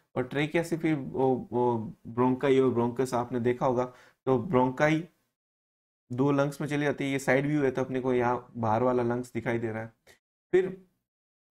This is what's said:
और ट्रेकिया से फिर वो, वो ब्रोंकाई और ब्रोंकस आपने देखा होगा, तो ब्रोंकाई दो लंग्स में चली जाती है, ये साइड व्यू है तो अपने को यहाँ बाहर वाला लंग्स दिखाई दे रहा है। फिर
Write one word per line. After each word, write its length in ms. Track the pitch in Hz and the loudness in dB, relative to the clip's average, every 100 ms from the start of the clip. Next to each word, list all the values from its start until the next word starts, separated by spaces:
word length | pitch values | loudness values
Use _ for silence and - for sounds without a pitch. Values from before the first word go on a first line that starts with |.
| _ - | _ -6
और 120 | 123 | -4
ट्रेकिया 360 | 139 147 170 | -2 -2 -2
से 140 | 165 165 | -2 -2
फिर 180 | 160 151 | 0 0
वो, 520 | 131 - 131 127 - | -2 0 2 2 -2
वो 260 | 120 123 117 110 - - | 0 0 0 -4 -12 -8
ब्रोंकाई 520 | 117 127 127 143 135 | 0 0 2 4 4
और 100 | 131 | 4
ब्रोंकस 440 | 117 120 120 131 | 2 0 0 -2
आपने 260 | 120 120 123 | -2 -4 -2
देखा 260 | 120 123 143 | 0 0 0
होगा, 200 | 123 123 - - _ - | 0 -2 -8 -20 _ 0
तो 100 | 131 | 0
ब्रोंकाई 640 | 107 123 131 131 151 156 180 _ _ _ _ _ _ _ _ _ _ | 2 2 2 2 2 2 -2 _ _ _ _ _ _ _ _ _ _
दो 200 | 123 143 | 0 2
लंग्स 300 | 143 143 143 | 2 0 -2
में 60 | 147 | -4
चली 180 | 147 147 | -2 0
जाती 180 | 131 | -2
है, 60 | 139 | -2
ये 80 | 135 | -2
साइड 260 | 135 131 147 | 2 2 2
व्यू 180 | 151 | 0
है 80 | 135 | 0
तो 120 | 131 | 0
अपने 160 | 131 131 | -2 -2
को 140 | 127 | 0
यहाँ 380 | 123 120 123 - 120 | 0 2 -2 -6 -4
बाहर 260 | 110 110 | 0 2
वाला 200 | 127 123 | 2 2
लंग्स 300 | 120 120 123 | 0 -2 -6
दिखाई 260 | 120 120 117 | -6 -4 -4
दे 120 | 113 | -4
रहा 120 | 110 | -6
है। 100 | 113 - _ _ _ _ _ | -10 -16 _ _ _ _ _
फिर 320 | 180 185 - - _ _ _ _ _ _ | 0 0 -6 -18 _ _ _ _ _ _